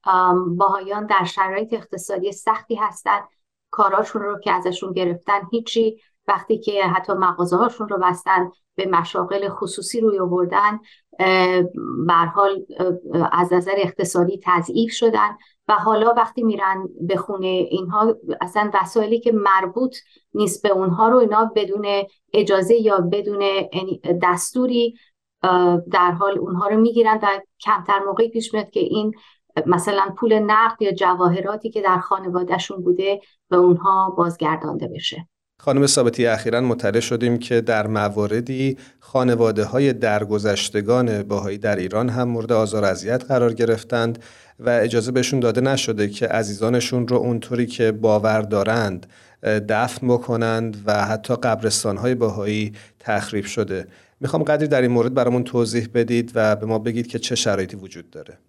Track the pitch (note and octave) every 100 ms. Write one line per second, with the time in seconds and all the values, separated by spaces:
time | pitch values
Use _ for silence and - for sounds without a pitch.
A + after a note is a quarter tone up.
0 | - F#3 F#3 F3+ F3+ F3 G3+ G3 F#3+ G#3
1 | G#3+ G3 F3 - F#3+ G3 A3+ A3 - F#3
2 | - G3 F#3+ G3 - A3 - A3 G#3 F#3
3 | - G3+ - _ _ _ _ - G3+ G3
4 | G#3+ A3 G3+ G3+ G#3 F3+ F3+ F3+ F#3+ F#3
5 | F3+ F3 - G3+ F3+ A#3 A3+ A3+ A3+ A3
6 | _ _ - F#3+ - A3 A3 G3+ F#3 F#3
7 | G3 F#3+ F#3 F3 F3 F3+ A#3+ A#3 G#3 G3
8 | F3+ F3+ - F#3 F3+ _ _ - F#3+ F3
9 | E3+ F#3 F3+ G3 G3 - F3+ - F#3+ A#3+
10 | A3 G3 F3+ F3+ F3 G3 G#3 G#3+ _ _
11 | _ - F#3+ F#3 F#3 F#3 F3+ - - B1
12 | E3 E3+ E3+ G3+ G3+ G3 - - F#3 F3+
13 | F3 E3 E3 E3+ F3 F3+ F3+ G3 F#3+ -
14 | F3 F#3 F3 G3 - F3 E3+ - A3+ -
15 | A3+ A3 G#3 - _ _ - G#3 A3 G#3+
16 | A3+ A#3 A#3 - A3+ G3+ F#3+ F#3+ F#3 -
17 | F3 F#3+ - G3 F#3 F#3 - F#3+ F#3 G#3+
18 | A3 A3 E3 - F3 G#3 G#3 G3+ F3+ A#3
19 | G#3+ A#3 A#3+ A3 G3 F#3+ F#3 A3+ C4 -
20 | _ _ _ G3+ G#3 - G#3 F#3+ F#3+ E3+
21 | A3+ B3+ A3+ G#3 A3+ G#3+ G3 G3+ G#3 D4+
22 | D4 _ _ G#3+ G3+ F#3+ F3+ A#3 G#3+ G3
23 | F3 G3+ G#3 G3+ G3 G3 - F#3 F#3+ F3
24 | D3+ F3 F3+ F3 - B3+ B3 A#3+ A#3 A#3
25 | _ _ _ _ F#3 F3+ F3+ F3 F3 F#3+
26 | F3+ E3+ G3+ G3 F3+ F3+ G3+ G#3+ A3+ A#3
27 | A3+ G#3+ G#3 G3 - _ - A3+ F3 G3+
28 | G3 F#4 A#3 A3+ A3+ G#3+ G3+ G#3 - G#3+
29 | G#3+ A3 _ _ _ - D#3 F3 F#3+ G3
30 | F#3+ F3 A#3 G#3+ G#3 G#3+ A3+ - G3+ F#3
31 | F#3 F3+ F3+ F3 F#3 G#3+ A3 A3 G3 F3+
32 | - F#3+ F#3+ F3+ F3+ F3+ - G3 F3+ F3+
33 | G3 G3+ _ _ _ F3+ F3+ E3+ F#3+ F#3+
34 | F#3+ F3+ E3+ E3+ D#3 D#3 D#3 - A#2 -
35 | - - E3+ _ _ _ - C#3 C#3 C#3+
36 | A#2+ A#2 A#2 A2 A2+ A#2 B2+ A2+ G#2 A2+
37 | A2+ A#2+ A#2+ A#2+ A#2+ A#2 A2+ A2 G#2 A2
38 | G#2 G#2 G#2 A2 B2 C3 C3+ C3 - _
39 | - C3+ B2+ A#2 A2+ G#2 G2+ B2 C#3 A#2+
40 | A#2 G#2 G#2 G#2 G#2+ G2 - G#2+ G#2 B2
41 | B2 G#2 G#2 G#2 G2+ G2+ G#2+ G2 F#2 G#2
42 | B2 A#2+ B2 A#2 A2 A2+ G#2+ G#2+ G2+ E2+
43 | F#2+ B2 - C3 A#2+ A2 A2+ A2 - A#2+
44 | A2+ A#2 - - - _ A#2 A#2+ A2+ A#2
45 | A2+ B2+ B2 C3+ A#2+ A2+ C3 C3+ - G#2+
46 | G#2 G#2 A#2+ A2 G#2+ G2+ A2+ B2 A#2+ B2+
47 | A#2 B2 A#2+ A#2 - B2 A#2+ - A2+ A2
48 | A2 G#2 A2 G#2+ G#2 G#2 G2 A2+ G#2+ F2+
49 | - _ - _ - G#2+ G#2 G#2+ C3+ -
50 | B2+ B2 B2 A#2 A2+ A2+ A2+ G#2+ G2+ G#2
51 | G#2+ A2 - B2 B2 A2 A2 - A#2 G2
52 | B2 B2+ A2+ G2+ G2+ G#2+ G#2 G#2 - _
53 | - G#2 - G#2+ G2+ - G2 F#2 E2+ -
54 | _ _ C3+ D#3+ D3+ D3 D#3 C#3+ B2+ A#2+
55 | A#2 B2+ A#2+ B2 A#2+ B2 A2+ A#2 A2 B2
56 | A2+ A#2+ A#2 A#2 G#2+ G#2 G#2+ A2 A2+ A#2
57 | A#2+ A#2 - A#2+ A2+ G2 F#2 G2+ F#2+ E2+
58 | E2 D#2 D2 -